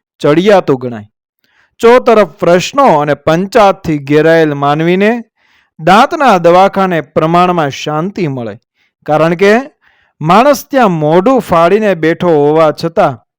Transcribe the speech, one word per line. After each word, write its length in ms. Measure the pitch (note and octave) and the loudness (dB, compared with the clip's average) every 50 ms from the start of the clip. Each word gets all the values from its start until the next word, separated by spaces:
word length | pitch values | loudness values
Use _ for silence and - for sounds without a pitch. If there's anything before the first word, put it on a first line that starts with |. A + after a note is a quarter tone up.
| _ _ _ _ | _ _ _ _
ચડિયાતું 600 | - D3 D3 D#3+ F#3 G#3 G#3 F#3+ - - C#3+ B2+ | -2 0 0 2 2 2 2 2 2 0 -4 -4
ગણાય. 300 | C3 B2 A#2 G#2+ G#2 G#2 _ _ _ _ _ _ _ _ _ _ _ _ _ _ | -4 -10 -12 -12 -18 _ _ _ _ _ _ _ _ _ _ _ _ _ _ _
ચોતરફ 600 | - A#3 A#3+ B3+ - B3 A3+ A3 G3+ D#3+ - _ | 0 2 2 2 2 2 0 0 0 -2 -4 _
પ્રશ્નો 600 | - E3+ F3 F#3 - - - C#4 C#4 A#3+ E3+ D3 | -2 0 0 0 -2 -4 -4 0 0 2 2 0
અને 140 | D3 D3+ C#3+ | 0 -2 -4
પંચાતથી 840 | C#3 _ - D#3+ E3+ F#3+ G3 - A#3+ G#3 G3 F3 - _ - D#3 D3 | -4 _ -2 -2 -2 -4 -2 0 2 2 2 0 -2 _ -6 -6 -6
ઘેરાયેલ 560 | C#3 C3+ D3 D3+ D3+ D#3+ E3 E3 D#3+ D#3 D3 | -4 0 0 2 2 2 2 2 2 0 -2
માનવીને 680 | C#3+ C#3+ C#3+ D3 D#3 D#3+ E3+ F3+ F#3 G3+ G#3+ A#3+ A#3+ A3+ _ _ _ _ _ _ _ _ _ _ _ | -4 -2 -2 -2 0 0 -2 0 0 0 0 -2 -2 -8 _ _ _ _ _ _ _ _ _ _ _
દાંતના 580 | D#3+ E3 F#3 G#3+ B3+ C#4+ E4+ E4 C#4+ B3+ G#3 F3+ | 0 2 4 4 2 0 0 -2 0 2 2 2
દવાખાને 640 | E3+ E3+ E3+ F3+ F#3+ G3 - G3 F#3+ F#3 F3+ D#3+ | 2 4 4 4 4 2 2 -2 -2 -2 -2 -4
પ્રમાણમાં 680 | C#3+ - _ F3 D#3 D#3+ E3+ F3 F3+ F3+ F3+ F3 D#3 C#3 | -6 -4 _ -4 -2 0 2 2 2 2 0 -2 -2 -4
શાંતિ 580 | B2+ - - D#3 D3+ D#3 E3 G3 G#3 - F#3 D3 | -6 -8 -10 -6 -6 -6 -6 -6 -6 -6 -6 -6
મળે, 320 | C3+ C3 A#2+ A2 G2+ A2+ _ _ _ _ _ _ _ _ _ | -6 -8 -10 -12 -14 -16 _ _ _ _ _ _ _ _ _
કારણ 300 | - D3 D3+ D#3 E3 F3 | -2 0 0 0 0 0
કે 200 | E3 G3 G3+ G#3+ A#3+ C4+ D4 _ _ _ _ _ _ _ _ _ _ | 0 2 2 2 2 -2 -6 _ _ _ _ _ _ _ _ _ _
માણસ 460 | D3 D#3 F3 G#3 B3 D4 C#4+ G#3+ - _ | -2 0 2 2 4 2 0 -2 -4 _
ત્યાં 200 | - C4+ A#3+ G3+ | -2 0 0 0
મોઢું 480 | F3 D#3+ D3+ D3+ D#3+ F3+ F#3 A#3+ C4+ B3+ | 0 -2 -2 2 2 2 2 2 0 0
ફાડીને 560 | F#3 - F#3 E3 E3 F3 F#3+ A3 A3 G#3 F#3+ | -2 -2 0 0 2 2 2 0 0 -2 -2
બેઠો 320 | E3+ D#3 D#3 E3 D#3+ - F3+ | -2 -2 -2 -2 -2 -2 0
હોવા 440 | E3 D3 C#3+ D3 D3+ D#3+ D#3+ D3+ D3 - - | 0 2 2 0 2 2 0 0 -2 -4 -8
છતાં 360 | E3+ E3 - F#3+ D3+ C3 A2 _ _ _ | -6 -2 0 0 0 -2 -6 _ _ _